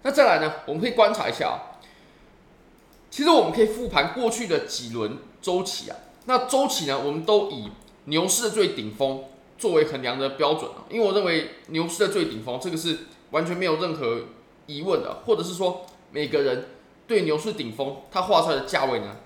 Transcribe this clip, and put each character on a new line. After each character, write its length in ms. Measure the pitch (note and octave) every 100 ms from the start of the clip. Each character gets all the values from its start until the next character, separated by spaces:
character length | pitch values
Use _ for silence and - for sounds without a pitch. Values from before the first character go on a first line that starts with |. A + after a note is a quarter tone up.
那 100 | B3+
再 140 | C#4
来 140 | B3+ E3
呢， 120 | D#3 -
我 80 | -
们 80 | D3+
可 80 | E3+
以 40 |
观 200 | D#3 -
察 160 | A3 -
一 40 |
下 160 | - G2+
啊， 260 | - - - - - - _ - _ _ _ _ _ _ _ _
其 120 | -
实 60 | D4
我 140 | D#4
们 100 | E3+
可 80 | E3
以 60 | G#3+
复 200 | A#3 B3
盘 280 | D3+ C#3+
过 160 | B3+ A#3
去 160 | - A3+
的 140 | D#3
几 340 | - - A#2+
轮 240 | A#2 G#2+ - - -
周 200 | - F#3
期 280 | F#3 - -
啊， 60 | - - -
那 220 | - B3+ B3+
周 200 | C4+ C#4
期 200 | - D3
呢， 120 | C#3
我 120 | C#3+
们 120 | D3+
都 260 | E3 G#3 G3+
以 200 | C#3 G#2 - - -
牛 220 | - D3+ F#3+
市 180 | -
的 60 | A#3
最 180 | G3+ F#3
顶 260 | C3+ G#2+
峰 300 | G#2+ C3+ C3+ - - - -
作 140 | A3+
为 120 | E3
衡 160 | D3+ C#3
量 180 | B2+ C3
的 120 | C3+
标 240 | C3+ D3
准 160 | D#3 -
啊， 140 | - -
因 120 | A3+
为 60 | G#3
我 60 |
认 120 | G3
为 320 | F#3 E3 D#3+ - -
牛 200 | D#3+ E3
市 200 | - G3+
的 60 |
最 140 | G#3 E3
顶 160 | A2
峰， 160 | A2 B2
这 120 | F3+
个 60 | D#3+
是 220 | E3 D#3 - - -
完 140 | D3+
全 100 | E3
没 120 | F3 F#3
有 100 | D#3
任 140 | F3
何 280 | D#3 B2 A#2 - - - _ -
疑 140 | D3
问 220 | F3 D#3+
的， 200 | E3 - -
或 100 | G#3
者 60 |
是 120 | E3+
说 320 | F3+ F#3 F3+ - - -
每 160 | C#3+ D3+
个 140 | D3+
人 260 | C#3 B2 - - - _ _
对 160 | A3
牛 160 | E3 D3+
市 140 | G#3
顶 180 | G#3+ A#2+
峰 240 | A2 C#3 C3+ -
他 120 | F#3+
画 200 | G3+ F3+
出 80 | D#3+
来 60 | C#3+
的 60 |
价 220 | C3+ E3
位 160 | C3+ A#2+
呢 160 | G2+ G2+